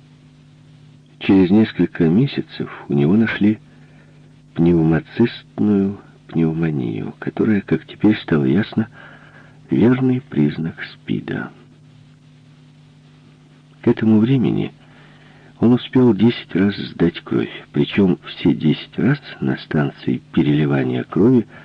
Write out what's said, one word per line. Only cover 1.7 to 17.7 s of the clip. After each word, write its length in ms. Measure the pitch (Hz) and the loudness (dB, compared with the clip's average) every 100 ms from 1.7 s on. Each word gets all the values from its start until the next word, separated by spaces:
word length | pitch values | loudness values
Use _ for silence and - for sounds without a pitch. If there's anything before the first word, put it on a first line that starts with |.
| - 87 - 82 | 0 -4 0 2
месяцев 600 | 92 139 - - - - - - | 2 0 -2 -10 -8 -12 -12 -4
у 40 | |
него 220 | 71 73 104 | 0 2 2
нашли 420 | 110 - 104 107 - - - - - - - - _ | 2 0 0 0 -6 -20 -20 -20 -20 -20 -20 -20 _
пневмоцистную 1500 | - 85 85 80 80 - - 117 - - - 104 101 98 101 - - - | 0 2 4 2 0 -2 0 0 -2 -14 -4 0 2 0 -4 -16 -20 -8
пневмонию, 880 | - 80 80 82 73 58 53 50 - | -2 -2 0 -2 -2 -4 -6 -10 -10
которая, 440 | - - 107 101 | -8 -2 0 0
как 240 | - - - | 0 -4 -6
теперь 280 | - 104 107 | -2 0 0
стало 280 | - 76 65 | 0 -2 0
ясно, 440 | 82 110 - 110 - - - - - - - - | 0 -2 -4 -6 -8 -20 -20 -20 -20 -20 -20 -4
верный 500 | 64 110 127 131 127 | 0 2 2 0 -2
признак 540 | - - 73 - 80 - - | -4 -2 -2 -2 -8 -8 -16
спида. 560 | - - 50 - - - - - - - - - - - - - - - - - - - - - - _ - _ - | -14 -8 -6 -6 -10 -10 -16 -20 -20 -20 -20 -20 -20 -20 -20 -20 -20 -20 -20 -20 -20 -20 -20 -20 -20 _ -20 _ -6
К 60 | - | -2
этому 320 | - 110 107 | 0 2 2
времени 540 | 113 135 80 52 - - - - - - - - - - | 4 2 0 -2 -4 -10 -20 -20 -20 -20 -20 -20 -18 -2
он 140 | 113 | 2
успел 400 | 123 - 131 123 | 2 0 2 4
десять 420 | 98 117 - - 85 | 4 2 0 -4 0
раз 200 | 101 98 | 0 -2
сдать 440 | - - 85 - | -8 -2 -2 -2
кровь, 440 | - 58 57 - - | -6 -4 -4 -8 -8